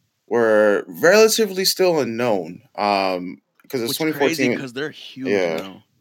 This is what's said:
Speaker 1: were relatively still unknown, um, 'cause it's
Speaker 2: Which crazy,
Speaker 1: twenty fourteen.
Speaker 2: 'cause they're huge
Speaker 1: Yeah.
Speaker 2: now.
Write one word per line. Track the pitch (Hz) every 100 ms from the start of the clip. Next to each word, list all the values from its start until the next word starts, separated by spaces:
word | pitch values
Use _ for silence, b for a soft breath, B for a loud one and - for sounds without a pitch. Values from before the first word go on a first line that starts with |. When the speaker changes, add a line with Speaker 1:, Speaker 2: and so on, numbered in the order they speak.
| _ _ -
Speaker 1:
were | 120 113 107 107 101 -
relatively | 85 151 208 220 220 214 185
still | 190 - 185 160
unknown, | 123 113 123 98 82 87 _ -
um, | 104 98 95 92 90 - _ _ _
'cause | 135
it's | 113
Speaker 2:
Which | -
crazy, |
Speaker 1:
twenty | 160
fourteen. | 147 135 - 127 110
Speaker 2:
'cause | 127
they're | 120 147
huge | - - - 131
Speaker 1:
Yeah. | 101 87 80
Speaker 2:
now. | 95 92 _ _